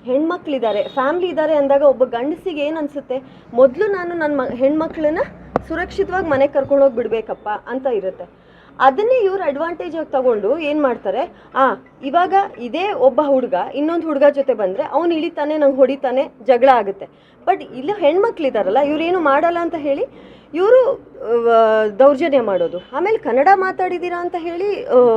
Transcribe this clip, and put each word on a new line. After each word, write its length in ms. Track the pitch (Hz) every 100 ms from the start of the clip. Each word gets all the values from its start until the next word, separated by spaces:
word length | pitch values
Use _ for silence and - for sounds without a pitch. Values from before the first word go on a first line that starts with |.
ಹೆಣ್ಮಕ್ಳಿದ್ದಾರೆ, 840 | 240 262 330 349 339 269 220 208 -
ಫ್ಯಾಮಿಲಿ 340 | 269 262 349 359
ಇದ್ದಾರೆ 280 | 302 311 302
ಅಂದಾಗ 260 | 277 277
ಒಬ್ಬ 220 | 285 240
ಗಂಡಸಿಗೆ 580 | 247 226 277 330 381 302 285
ಏನ್ 120 | 320
ಅನ್ಸುತ್ತೆ, 460 | 294 285 - 262 262 - -
"ಮೊದ್ಲು 340 | 233 269 247 415
ನಾನು 280 | 381 349 349
ನನ್ನ 260 | 302 285
ಮ-, 120 | 254
ಹೆಣ್ಮಕ್ಳನ್ನ 680 | 233 269 311 320 320 302 339 571 - - - -
ಸುರಕ್ಷಿತವಾಗಿ 600 | 320 370 - 392 359 330
ಮನೆಗೆ 260 | 262 277
ಕರ್ಕೊಂಡೋಗಿ 420 | 285 269 277 277 233
ಬಿಡ್ಬೇಕಪ್ಪ" 540 | 220 226 220 190 208 208 226
ಅಂತ 200 | 254 262
ಇರುತ್ತೆ. 360 | 214 185 - 175 _ _ - - -
ಅದನ್ನೇ 440 | 269 262 440 523
ಇವ್ರು 200 | 392 392
ಅಡ್ವಾಂಟೇಜ್ 520 | 320 277 330 339 359 320
ಆಗಿ 160 | 302
ತಗೊಂಡು 480 | 269 254 214 196 320
ಏನ್ 240 | 294 302
ಮಾಡ್ತಾರೆ, 600 | 277 226 202 214 349 - - 254
"ಆ, 180 | 262 196 - _
ಇವಾಗ 300 | 262 330 359 381 403 -
ಇದೇ 320 | 240 285 403
ಒಬ್ಬ 300 | 370 254 254
ಹುಡುಗ 320 | 294 262 240 180 226
ಇನ್ನೊಂದು 340 | 269 302 339 320
ಹುಡುಗ 160 | 277 285
ಜೊತೆ 220 | 277 262
ಬಂದ್ರೆ 300 | 220 190 196
ಅವ್ನು 320 | 302 277 349 320
ಇಳಿತಾನೆ, 420 | 330 - 294 311
ನಂಗೆ 200 | 277 269
ಹೊಡಿತಾನೆ, 500 | 262 277 262 254 302 - 226
ಜಗಳ 220 | 240 269
ಆಗುತ್ತೆ." 340 | 247 202 190 151 _ _ _ -
But 180 | 349
ಇಲ್ಲಿ 360 | 294 240 285 415
ಹೆಣ್ಮಕ್ಳಿದಾರಲ್ಲ, 800 | 294 349 466 440 269 226 185 226
ಇವ್ರೇನು 400 | 285 302 330 370
ಮಾಡಲ್ಲ 380 | 302 277 339 339
ಅಂತ 140 | 339 339
ಹೇಳಿ 280 | 285 285 508 - - - -
ಇವರು, 400 | 311 392 508 494 - - - 214 233 233
ಆ, 360 | 226 220 220 214
ದೌರ್ಜನ್ಯ 540 | 202 269 269 330 269
ಮಾಡೋದು, 360 | 214 185 165 175 -
ಆಮೇಲೆ 240 | 269 381 440
ಕನ್ನಡ 300 | 185 240 359
ಮಾತಾಡಿದ್ದೀರಾ 680 | 392 381 277 359 349 349 349
ಅಂತ 140 | 349 349
ಹೇಳಿ, 480 | 330 339 403 381 -
ಆ, 80 | 247 240